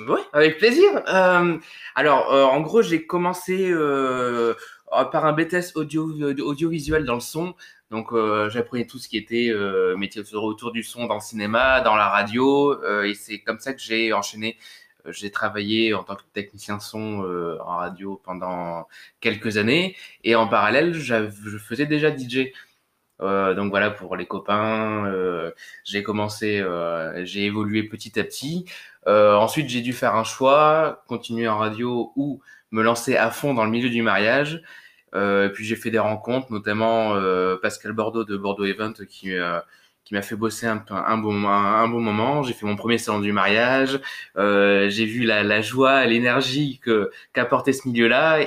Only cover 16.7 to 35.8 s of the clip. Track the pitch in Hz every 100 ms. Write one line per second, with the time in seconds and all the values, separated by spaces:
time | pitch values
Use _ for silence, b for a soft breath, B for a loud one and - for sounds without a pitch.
16.7 | 104 - 110 107 104 92 90 85 80 -
17.7 | 87 90 92 98 98 - 90 92 90 85
18.7 | 85 82 B B _ 117 107 113 107 107
19.7 | 156 185 B B B - 113 107 110 104
20.7 | 127 170 165 127 113 107 101 104 104 -
21.7 | 117 147 151 151 139 123 131 131 b b
22.7 | b b _ _ _ 95 98 95 95 101
23.7 | 98 104 104 90 90 90 95 - 104 107
24.7 | 110 107 107 101 95 92 87 82 B B
25.7 | B - 101 101 104 104 107 107 101 95
26.7 | 87 85 85 80 80 90 101 101 107 104
27.7 | 107 107 110 110 110 101 - 139 175 175
28.7 | B B B - 104 104 104 110 156 139
29.7 | 123 120 120 123 107 110 - 131 143 151
30.7 | 156 156 - _ 117 - 117 117 107 107
31.7 | 107 120 120 - - 143 131 b b b
32.7 | 110 113 117 - 131 113 - 147 123 107
33.7 | 117 127 117 113 98 107 131 147 165 B
34.7 | B B B _ 95 101 98 98 - 107
35.7 | 110